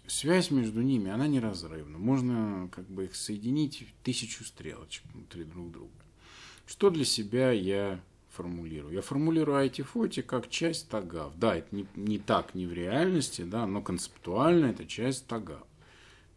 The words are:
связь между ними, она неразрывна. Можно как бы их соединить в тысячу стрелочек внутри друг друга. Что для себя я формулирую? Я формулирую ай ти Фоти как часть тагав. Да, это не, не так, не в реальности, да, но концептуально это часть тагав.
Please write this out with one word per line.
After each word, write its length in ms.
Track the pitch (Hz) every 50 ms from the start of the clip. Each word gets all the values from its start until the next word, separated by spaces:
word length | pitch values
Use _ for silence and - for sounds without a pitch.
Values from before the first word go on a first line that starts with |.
| -
связь 420 | - - - - 156 180 185 170 -
между 320 | 143 131 113 110 107 113
ними, 300 | 123 135 135 113 98 95
она 160 | 101 120 143
неразрывна. 720 | 151 143 127 113 110 95 87 85 80 82 80 73 73 76
Можно 720 | 82 101 123 135 131 123 123 120 113 110 104 98 92 90 90
как 160 | - 90 90
бы 180 | 101 95 98 95
их 100 | 90 -
соединить 680 | - - - 107 104 107 120 139 151 151 139 - -
в 220 | 117 - - - -
тысячу 400 | 131 123 - 113 107 - - -
стрелочек 580 | - - - - 80 - - - - - - - - -
внутри 300 | 80 85 - - 87 80
друг 260 | 78 85 90 87 85
друга. 220 | 80 - - - - - - - - - - - - - - - - - -
Что 240 | - - - 202 196
для 140 | 170 156 127
себя 480 | - - 113 104 101 117 127 131 127
я 480 | 120 101 92 95 98 101 101 98 95 90 - - _ _ _ -
формулирую? 640 | - - 87 90 87 87 82 82 80 76 71 73 85
Я 80 | 98
формулирую 560 | - - 139 139 156 165 165 160 156 147 139
ай 120 | 139 139 127
ти 140 | - - 135
Фоти 380 | - - 233 214 185 - 135
как 280 | - - 131 120 - -
часть 380 | - - 165 165 160 - -
тагав. 460 | - 110 107 92 82 85 80 73 71 78
Да, 220 | 85 113 110 90
это 180 | 82 - - 101
не, 100 | 101 98 - -
не 240 | 95 101 107 104 101
так, 360 | - - 107 87 - - -
не 100 | 92 90
в 60 | 87 85
реальности, 680 | 87 87 92 113 147 175 190 185 156 127 - - -
да, 260 | 87 87 104 117 117
но 140 | 95 98 101
концептуально 840 | 107 - 90 85 - - - - - 87 90 113 143 165 175 170 147
это 180 | 120 98 - 85
часть 420 | - - - 117 135 131 - -
тагав. 400 | - 117 110 95 80 71 71 - - - - - - - - - - - - - - -